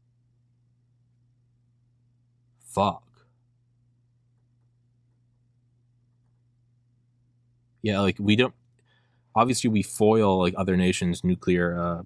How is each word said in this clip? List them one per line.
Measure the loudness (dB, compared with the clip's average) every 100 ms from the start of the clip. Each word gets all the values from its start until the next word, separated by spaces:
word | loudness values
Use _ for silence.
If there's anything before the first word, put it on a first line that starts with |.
| _ _ _ _ _ _ _ _ _ _ _ _ _ _ _ _ _ _ _ _ _ _ _ _ _ _
Fuck. | -8 -2 -2 -4 -12 _ _ _ _ _ _ _ _ _ _ _ _ _ _ _ _ _ _ _ _ _ _ _ _ _ _ _ _ _ _ _ _ _ _ _ _ _ _ _ _ _ _ _ _ _ _ _
Yeah, | -2 0
like, | 0 0
we | 0 2
don't, | 0 -4 _ _ _ _ _ _ _
obviously | -2 0 0 0
we | 0
foil, | -2 0 2 4 4 2
like, | 0 -2
other | -2 0
nations' | 0 0 -4 -2
nuclear, | -2 -2 -2 0 0 -4
uh, | -6 -6